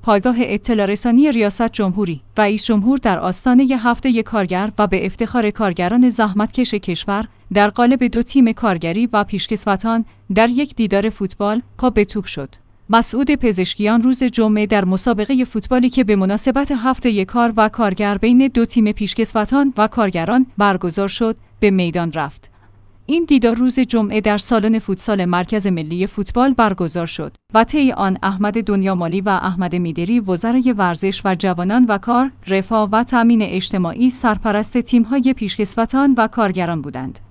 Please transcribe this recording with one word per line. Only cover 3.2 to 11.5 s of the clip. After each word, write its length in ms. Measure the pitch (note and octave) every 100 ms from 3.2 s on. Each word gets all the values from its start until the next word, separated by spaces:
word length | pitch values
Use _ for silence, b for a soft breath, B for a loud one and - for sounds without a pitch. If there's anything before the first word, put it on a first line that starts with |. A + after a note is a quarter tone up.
| F3+ F#3 B3+ B3 C4+ C4
هفته 460 | A#3+ A#3 C4+ A3+
کارگر 480 | A3 A3+ F#3 F3+ G#3+ G#3+
و 100 | G#3
به 180 | F#3+ F#3
افتخار 460 | - A3+ B3 G#3+
کارگران 580 | - G#3 F3 F3+ A#3+ B3
زحمتکش 640 | A#3+ G#3+ F#3+ G#3+ - B3
کشور 520 | G#3 G3 E3+ - G3+ A3+ b b
در 160 | G3 G#3
قالب 340 | G3+ A#3+ C4
دو 200 | B3 A#3
تیم 280 | A#3+ C#4 A#3
کارگری 580 | A3+ A3+ F3 E3 F3+ A#3
و 100 | G#3+
پیشکسوتان 840 | G3+ G3 - G#3+ - G3 A3+ A3+ A3 b b F#3+
در 140 | A#3
یک 260 | B3 D4 -
دیدار 340 | A3 G3+ G#3
فوتبال 520 | G#3 F#3+ - G3+